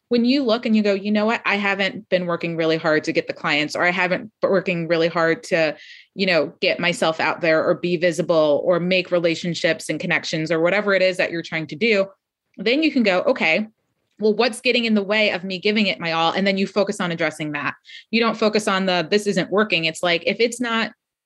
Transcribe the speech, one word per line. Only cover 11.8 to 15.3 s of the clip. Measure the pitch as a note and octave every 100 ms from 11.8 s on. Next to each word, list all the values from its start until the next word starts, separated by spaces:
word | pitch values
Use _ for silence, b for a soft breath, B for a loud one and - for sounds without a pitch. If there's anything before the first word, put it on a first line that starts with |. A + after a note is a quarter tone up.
| A#3 G3+ G3 - _ _ _ -
then | G3 C#4
you | D#4+
can | C4+
go, | G#3 F3+
"Okay, | - C4 E3 F3 G#3+ _ _ _ _ -
well, | G#3+
what's | G#3+ B3 A3
getting | B3+ A#3+
in | A#3
the | G#3+
way | F#3+ G#3+ G#3+